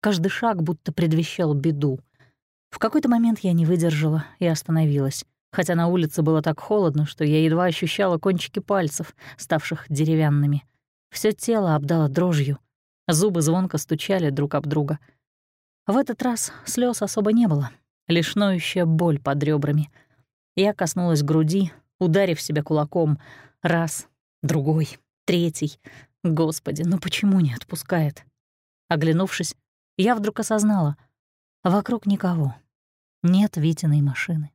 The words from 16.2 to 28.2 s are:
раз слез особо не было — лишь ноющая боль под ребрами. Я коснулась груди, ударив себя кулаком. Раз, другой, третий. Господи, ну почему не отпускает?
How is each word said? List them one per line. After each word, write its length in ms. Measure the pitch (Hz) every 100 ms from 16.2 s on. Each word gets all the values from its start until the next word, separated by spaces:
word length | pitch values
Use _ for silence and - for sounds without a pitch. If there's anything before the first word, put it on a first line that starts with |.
раз 280 | 254 233 - - -
слез 380 | - 247 233
особо 280 | 202 - 208
не 140 | 226 233
было — 240 | 147 127 - _ _ _
лишь 280 | 170 160 -
ноющая 500 | 202 185 - - 170
боль 340 | 160 175 143
под 240 | - 139
ребрами. 480 | 143 151 143 147 147 _ _ _ _ _ _ -
Я 180 | 196
коснулась 500 | 208 170 - 175 156
груди, 480 | 143 160 156 190 185 - _ _
ударив 420 | 185 170 196 156
себя 220 | - 151
кулаком. 560 | 147 156 147 180 160 147 - - - _
Раз, 460 | 180 170 165 - - _ _ _
другой, 560 | 147 156 139 160 156 - _ _ -
третий. 540 | 180 170 156 147 - - - - _
Господи, 600 | 180 156 160 156 - 151
ну 160 | 170 185
почему 400 | 185 - 202 190
не 140 | 156
отпускает? 680 | 117 - 160 - 175 151 -